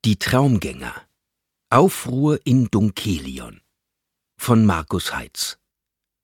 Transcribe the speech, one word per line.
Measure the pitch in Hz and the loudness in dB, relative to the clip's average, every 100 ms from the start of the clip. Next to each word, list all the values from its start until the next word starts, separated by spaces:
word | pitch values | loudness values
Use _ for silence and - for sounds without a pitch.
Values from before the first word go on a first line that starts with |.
Die | 113 101 | 0 -2
Traumgänger. | - 127 139 110 98 - 65 - _ _ _ _ _ _ _ | 0 2 2 2 -2 -10 -14 -14 _ _ _ _ _ _ _
Aufruhr | 120 190 - - 127 147 147 | 4 4 2 -6 -2 0 0
in | - 127 120 | 2 2 2
Dunkelion | 110 104 - 107 85 67 65 60 52 _ _ _ _ _ _ _ _ | 2 0 -2 -4 -4 -6 -14 -16 -20 _ _ _ _ _ _ _ _
von | - 117 107 | 2 4 4
Markus | 82 78 95 - | 2 -4 -6 -6
Heitz. | - - - - - _ _ _ _ _ _ | -8 -12 -8 -10 -10 _ _ _ _ _ _